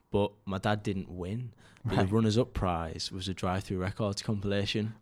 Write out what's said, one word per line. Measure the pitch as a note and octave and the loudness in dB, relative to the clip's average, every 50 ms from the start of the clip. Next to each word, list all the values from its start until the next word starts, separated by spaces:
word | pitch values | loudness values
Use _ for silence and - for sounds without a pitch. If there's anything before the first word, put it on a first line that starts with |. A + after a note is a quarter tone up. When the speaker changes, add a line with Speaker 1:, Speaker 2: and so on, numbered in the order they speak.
| _ _ | _ _
Speaker 1:
but | - G2+ G2+ G2+ - _ _ | 2 2 2 2 -2 _ _
my | G2+ F#2+ | -4 -4
dad | G2 - G#2+ G#2+ G#2 G#2 | 0 2 2 2 2 0
didn't | G#2+ F#2+ F#2+ F2 - | -2 -2 -2 -4 -6
win. | F2 F2+ F2 F2+ G#2+ A#2+ B2+ A#2 - - - - - - - | -8 -8 -6 -6 -6 -6 -6 -8 -12 -16 -20 -20 -20 -6 -4
But | A2+ F#2+ | 0 2
Speaker 2:
Right. | - G2+ F#2 | 4 4 4
Speaker 1:
the | G#2 | 4
runners-up | A2+ A2+ A2 G#2 A#2 C3 - - | 4 4 6 4 4 2 2 0
prize | - G#2 F#2 F2 E2 E2 D#2+ - - - - | 0 0 2 2 0 -2 -4 -6 -6 -8 -6
was | - F#2+ F2+ | -6 -6 -6
a | G2 F#2 | -6 -4
Drive-Thru | - - F#2 F#2 G2 - - G2+ | -2 0 0 0 0 -2 -2 -2
Records | F#2 F2+ F#2+ - - A#2 G2+ G2+ - - | -2 -2 -2 -2 -2 -2 -2 -2 -2 -2
compilation. | - A2 G2+ F#2+ G2+ G2 G2+ G2+ G#2 - A2 G#2 A2+ A2 - | -2 -2 -2 0 0 0 0 0 0 0 -2 -2 -2 -6 -8